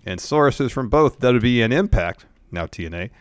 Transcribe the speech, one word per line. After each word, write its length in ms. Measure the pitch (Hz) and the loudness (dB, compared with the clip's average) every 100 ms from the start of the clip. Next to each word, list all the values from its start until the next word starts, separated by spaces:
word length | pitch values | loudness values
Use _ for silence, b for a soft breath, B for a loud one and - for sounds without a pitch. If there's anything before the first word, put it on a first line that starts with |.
And 160 | - 92 | -12 -10
sources 520 | - 151 143 - 135 | -4 2 2 2 -4
from 160 | - 123 | -4 0
both 300 | 147 147 - | 2 2 2
W 180 | 123 123 | 2 2
W 180 | 120 120 | 2 2
E 40 | |
and 100 | 113 | 2
Impact, 520 | 139 202 208 87 - - _ _ | 0 2 0 0 -6 -16 _ _
now 140 | 90 80 | -8 -8
T 200 | - 82 | -8 -10
N 80 | |
A, 160 | 85 95 b | -8 -10 b